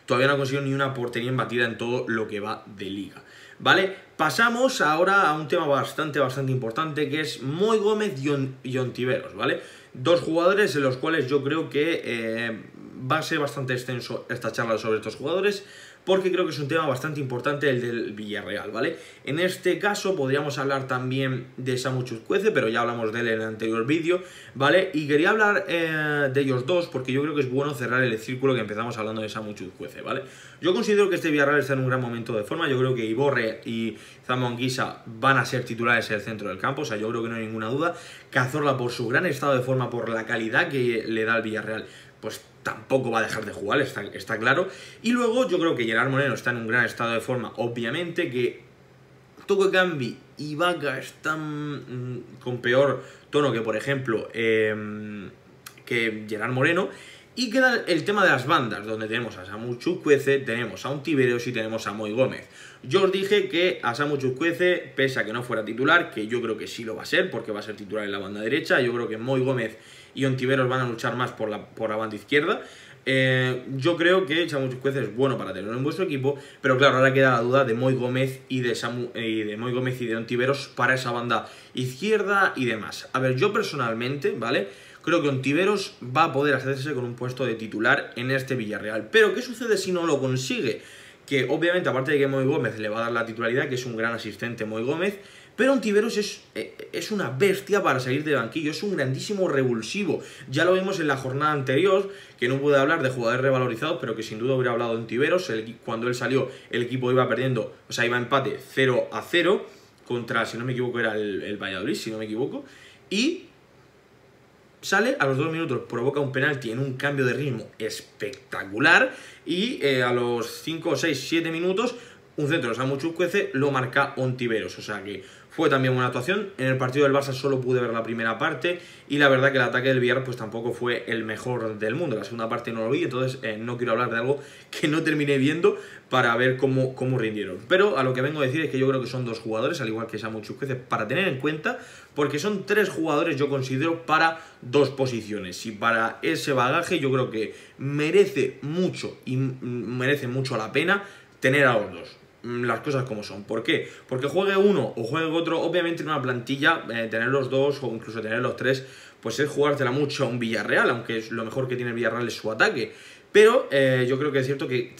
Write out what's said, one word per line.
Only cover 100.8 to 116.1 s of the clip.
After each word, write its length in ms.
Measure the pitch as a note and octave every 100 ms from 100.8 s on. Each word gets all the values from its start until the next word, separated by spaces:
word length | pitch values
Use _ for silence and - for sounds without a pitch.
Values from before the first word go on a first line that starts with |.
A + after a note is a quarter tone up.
| F#3+ F#3+
en 60 | D3+
la 100 | C3
jornada 360 | C3 C3+ D3+
anterior, 600 | D3 C3 C3+ G3 F#3+ F#3+ - - -
que 100 | A#2+
no 120 | C3+
pude 160 | D3 C#3
hablar 260 | C#3+ D#3+
de 60 | B2+
jugadores 320 | B2 A2+ B2
revalorizados, 560 | C3+ C3 B2+ A2+ D#3 E3+
pero 120 | A#2+
que 80 | A2
sin 160 | G#2+ G#2+
duda 140 | B2
hubiera 200 | C3 A#2+
hablado 200 | A#2 A#2
de 60 | A2+
Ontiveros. 500 | G#2+ A2+ D#3 F3+ -
El 160 | A2+
equi-, 140 | A2+ -
cuando 260 | - A2+ A#2+
él 60 |
salió, 360 | B2 A#2+ C3 - - -
el 120 | A2+
equipo 280 | A#2 B2+ B2
iba 160 | B2+ B2
perdiendo, 480 | A2+ C3 A#2+ - - -
o 40 |
sea, 100 | B2+
iba 140 | A#2 B2
empate 400 | A#2 C3+ G#2+ -
cero 480 | - C3+ C3 B2+ -
a 100 | -
cero 440 | - F3 E3+ G3+ - - - _ -
contra, 380 | B2 A2 A#2
si 140 | G#2+ A2+
no 80 | B2
me 60 |
equivoco, 280 | B2 B2 A#2
era 140 | A#2
el, 280 | G#2+ G#2 F#2
el 140 | G2 G2+
Valladolid, 380 | G2 F#2 G#2
si 160 | G#2 A2
no 80 | A2
me 80 | A2
equivoco, 400 | G#2+ C#3+ B3 - - - - -
y 380 | G3 C#4 - - - _ _ _ _ _ _ _ _ _ _ _ _
sale 320 | - G3 A#3 -
a 80 | C#3
los 100 | C3+
dos 160 | D#3+
minutos, 300 | E3 D#3+ A#2+ -
provoca 340 | A#2+ B2+